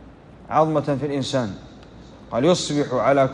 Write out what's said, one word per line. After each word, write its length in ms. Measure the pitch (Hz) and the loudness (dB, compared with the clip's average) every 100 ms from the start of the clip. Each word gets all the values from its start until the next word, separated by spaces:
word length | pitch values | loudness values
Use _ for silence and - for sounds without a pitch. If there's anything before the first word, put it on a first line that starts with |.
| - - - - - | -20 -20 -20 -20 -2
عظمة 480 | 139 160 151 147 135 | 0 2 0 -2 -2
في 60 | 143 | -2
الإنسان. 480 | 143 123 131 107 80 - - - - - - - | -4 -2 -2 -4 -8 -16 -20 -20 -20 -20 -20 -8
قال: 140 | 117 151 | 0 2
"يصبح 480 | 175 - 147 135 | 2 0 -2 -2
على 360 | 123 113 139 131 | 0 2 4 2